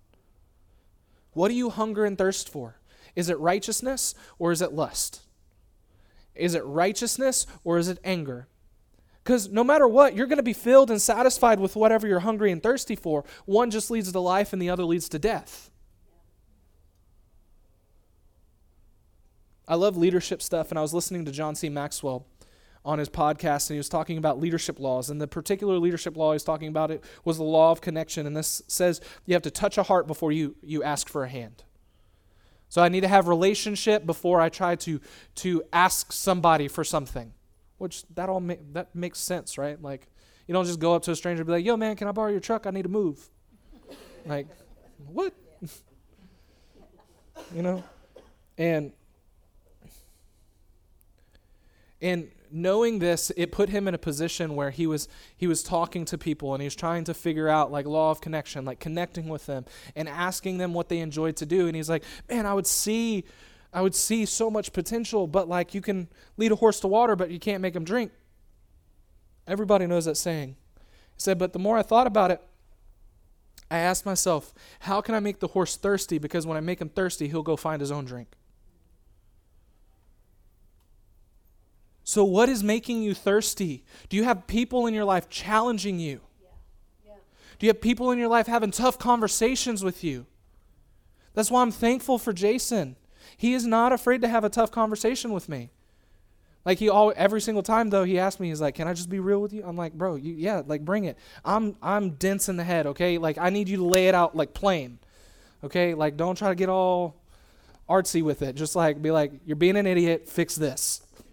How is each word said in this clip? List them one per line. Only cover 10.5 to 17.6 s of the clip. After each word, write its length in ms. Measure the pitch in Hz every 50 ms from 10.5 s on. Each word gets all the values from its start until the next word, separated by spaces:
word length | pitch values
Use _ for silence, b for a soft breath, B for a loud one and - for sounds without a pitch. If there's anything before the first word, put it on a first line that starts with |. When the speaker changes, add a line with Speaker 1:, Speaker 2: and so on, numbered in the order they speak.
Speaker 1:
filled 380 | 202 - - 233 262 269 269 220
and 120 | 226 202
satisfied 560 | - - 214 226 254 254 - - 247 233 220 190
with 160 | 190 185 -
whatever 320 | 214 220 220 226 220 220
you're 140 | 208 190 175
hungry 320 | 175 226 220 202 214 196
and 100 | 175 160
thirsty 320 | - 226 269 254 - - 214
for. 300 | - - 170 151 143 139 B B B B
One 260 | 196 196 220 247 240
just 200 | 208 220 - -
leads 220 | 233 226 196 185
to 80 | 180 185
life 320 | 180 180 185 196 208 202
and 100 | 208 190
the 80 | 175 175
other 140 | 180 185 180
leads 240 | 165 170 175 - -
to 100 | - 143
death. 520 | 160 220 214 156 - - - - - - _ _ - _ _ _ _ _ _ _ _ _ _ _ _ _ _ _ _ _ _ _ _ _ _ _ _ _ _ _ _ _ _ _ _ _ _ _